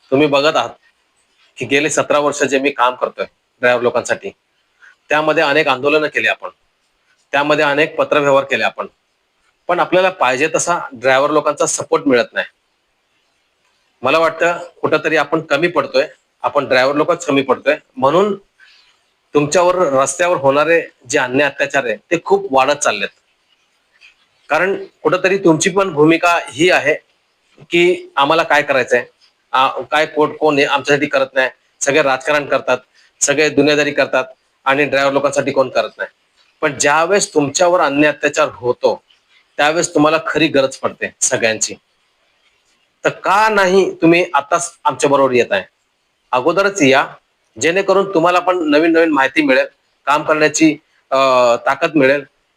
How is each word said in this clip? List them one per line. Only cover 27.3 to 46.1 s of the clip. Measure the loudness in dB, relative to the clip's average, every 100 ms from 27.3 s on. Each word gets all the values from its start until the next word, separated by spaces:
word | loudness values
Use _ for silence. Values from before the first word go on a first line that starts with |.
| _ _ _
की | -4 0 2 0 -4 -4
आम्हाला | 0 0
काय | 2 0
करायचंय, | 2 -2 0 -2 -2 _ _ _ _
आ, | 0 0
काय | -2 -4 -2 -2
कोण, | -2 -2
कोण | 0 0 2
हे |
आमच्यासाठी | 0 -2 0 -2 0
करत | -2 -2
नाही, | -2 -4 -6 _ _
सगळे | -2 0
राजकारण | 0 -2 -2 -4 -2
करतात, | -4 -2 -4 _ _ _ -6
सगळे | -2 0 0
दुनियादारी | 2 2 2 0
करतात | 0 0 0 -4 -12 _ _ -2
आणि | 0 0
ड्रायव्हर | 0 0
लोकांसाठी | 0 0 -2 -2
कोण | -2 0
करत | -2 -4 -6
नाही. | -12 _ _ _ _ _
पण | -6 -2
ज्यावेळेस | 0 2 2 0 0
तुमच्यावर | -2 -2 0 2 2
अन्याय | 0 2 0
अत्याचार | 0 -4 -2 -4
होतो | -4 -4 -2 -2 -2 _ _ _ _ _ -2
त्यावेळेस | -2 0 -2
तुम्हाला | 2 2 2 -2
खरी | -2 0
गरज | 0 -2 -4
पडते | -8 -6 -12 -6
सगळ्यांची. | -4 -2 -2 -2 -6 -8 _ _ _ _ _ _ _ _ _ _ _ _
तर | -6
का | -4 0 2 2
नाही | 2 2 2 2 2
तुम्ही | 2 4 2
आताच | -2 -2 -4 -4 _
आमच्या | -4 -2 0
बरोबर | 2 2
येत | 2 0
आहे? | -2 -6 _ _ _ _